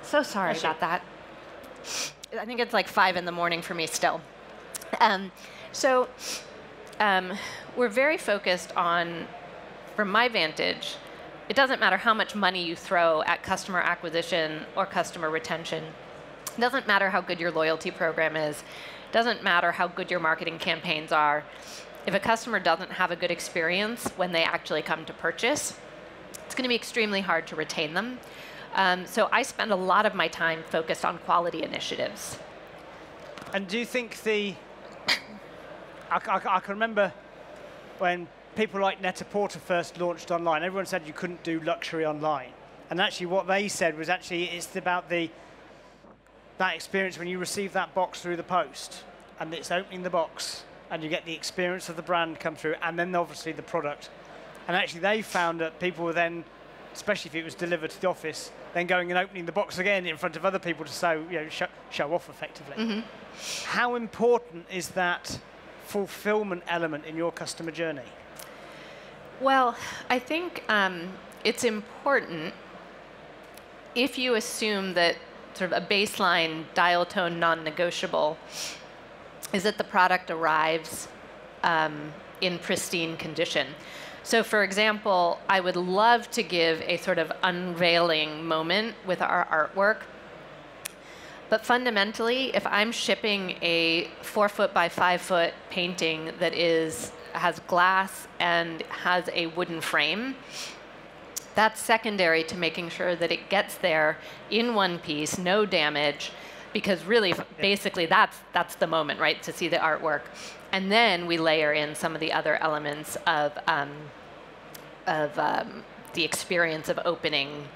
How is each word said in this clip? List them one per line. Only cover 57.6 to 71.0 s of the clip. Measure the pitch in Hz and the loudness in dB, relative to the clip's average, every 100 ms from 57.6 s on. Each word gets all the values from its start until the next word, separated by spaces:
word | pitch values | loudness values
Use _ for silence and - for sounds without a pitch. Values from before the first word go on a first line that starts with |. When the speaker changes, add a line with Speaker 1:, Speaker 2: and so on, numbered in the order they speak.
| 175 175 156 | -2 0 -2
Speaker 2:
to | - | -2
the | 190 | -2
office, | 170 156 147 - - - | 0 -6 -8 -12 -14 -4
then | 175 175 | -2 2
going | 180 175 | 2 4
and | 180 | 0
opening | 190 190 170 | 0 -4 -4
the | |
box | 165 202 170 | -2 -2 0
again | 185 196 180 | 2 2 0
in | 156 | -4
front | 180 165 | -4 0
of | 180 | 0
other | 190 | 0
people | 175 160 156 | -4 -4 -6
to | |
show, | - 175 160 160 | 0 2 2 -2
you | 170 | -6
know, | 156 | -6
show, | - 175 - - | -4 -6 -6 -14
show | - 147 | -4 0
off | 170 - | 0 -4
effectively. | 131 156 - - 139 | -12 -12 -12 -12 -4
Speaker 1:
Mm-hmm. | 226 208 233 - - - - - - | -2 -2 -6 -14 -16 -12 -8 -8 -2
Speaker 2:
How | - 240 240 | 2 4 2
important | 226 - 233 240 233 170 175 | -4 0 4 4 2 -16 -8
is | 185 170 | -6 -4
that | 190 180 175 - - - - - - - | 0 0 0 -4 -10 -10 -20 -20 -18 -6
fulfillment | 208 190 - 202 214 208 175 170 | -4 -4 -4 0 0 0 -4 -2
element | 170 165 151 160 | -2 0 -4 -6
in | 160 | -2
your | 170 | -2
customer | 160 160 - 165 | -4 -8 -6 -8
journey? | 156 165 147 120 - - - - - - - - - - - - - | -4 -4 -4 -10 -16 -18 -16 -16 -16 -16 -16 -16 -16 -18 -18 -18 0
Speaker 1:
Well, | 262 269 254 - - - - | 4 6 6 2 -8 -10 0
I | 254 | 0
think, | 247 311 349 - - | 0 -4 -2 -8 2
um, | 214 190 180 | 4 4 0